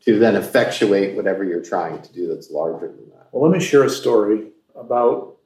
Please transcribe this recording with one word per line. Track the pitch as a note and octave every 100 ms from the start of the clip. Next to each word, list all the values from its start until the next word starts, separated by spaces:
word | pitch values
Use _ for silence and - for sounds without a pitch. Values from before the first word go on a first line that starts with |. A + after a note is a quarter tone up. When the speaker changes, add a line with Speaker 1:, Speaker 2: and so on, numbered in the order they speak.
Speaker 1:
to | - G#2+
then | A2+ G2+
effectuate | - C3 - - G#2+ G2 G2 G#2
whatever | G2 F#2+ G2
you're | F2
trying | - F#2 E2 -
to | -
do | F2+ E2+
that's | D#2+ -
larger | D2+ D#2+ E2 -
than | - -
that. | _ _
Speaker 2:
Well, | C3 D#3
let | F#3
me |
share | - C#3+
a | B2+
story | - B2+ A#2 G#2 G#2+ - _ _ -
about | A#2 A#2+ A#2+ C#3 - -